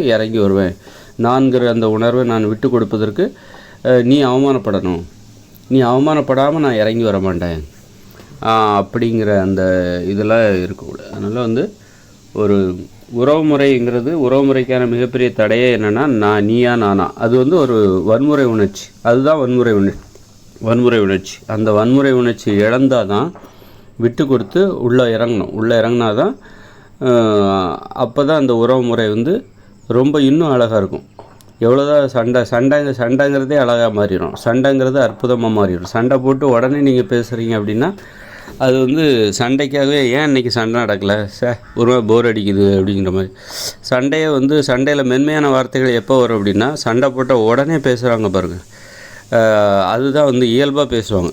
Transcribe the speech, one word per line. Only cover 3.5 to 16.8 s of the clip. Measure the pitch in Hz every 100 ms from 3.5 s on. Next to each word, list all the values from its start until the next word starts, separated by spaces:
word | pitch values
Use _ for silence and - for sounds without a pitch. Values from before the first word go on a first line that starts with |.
| - - -
அஹ், | - 127
நீ | 120 139
அவமானப்படணும், | 135 127 139 131 104 98 92 85 85 - - - - - -
நீ | 131 123
அவமானப்படாம | 127 151 151 131 131 139 156
நான் | 143 113
இறங்கி | 107 113
வர | 113 98
மாட்டேன். | 95 87 87 82 73 - - - - - - -
ஆ, | 113 113 107 101
அப்படிங்கிற | 95 120 117 113 104 101
அந்த | 92 95 92 92 90 87 90
இதெல்லாம் | 101 107 113 110 92
இருக்கக்கூடாது. | 90 98 - - -
அதனால | 101 101 113
வந்து | 120 113 202 - - - - - -
ஒரு | - 104 101 95 90 87 - - 117
உறவுமுறைங்கிறது, | 127 156 156 143 139 127 120 123 120
உறவுமுறைக்கான | 165 123 135 139 131 123 151 123
மிகப்பெரிய | 120 123 123 123
தடையே | 107 107 113 127 117
என்னன்னா, | 107 107 147
நான், | 117 104 107
நீயா, | 104 117 123
நானா. | 120